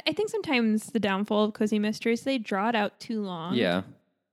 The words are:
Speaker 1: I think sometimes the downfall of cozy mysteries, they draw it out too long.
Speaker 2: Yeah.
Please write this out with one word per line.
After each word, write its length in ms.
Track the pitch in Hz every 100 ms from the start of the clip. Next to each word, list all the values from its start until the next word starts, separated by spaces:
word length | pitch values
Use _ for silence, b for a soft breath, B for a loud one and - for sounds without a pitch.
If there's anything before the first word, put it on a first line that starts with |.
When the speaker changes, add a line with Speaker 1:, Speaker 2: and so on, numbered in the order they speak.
| -
Speaker 1:
I 40 |
think 160 | 311 427
sometimes 580 | 427 339 247 226 214 -
the 120 | 226
downfall 440 | 196 196 208 208
of 100 | 214
cozy 240 | - 214 214
mysteries, 460 | 208 214 233 233
they 140 | 269 269
draw 300 | 208 196 214
it 60 | 233
out 240 | 202 -
too 220 | - 220
long. 320 | 196 175 165 120
Speaker 2:
Yeah. 280 | 95 90 - - _ _ _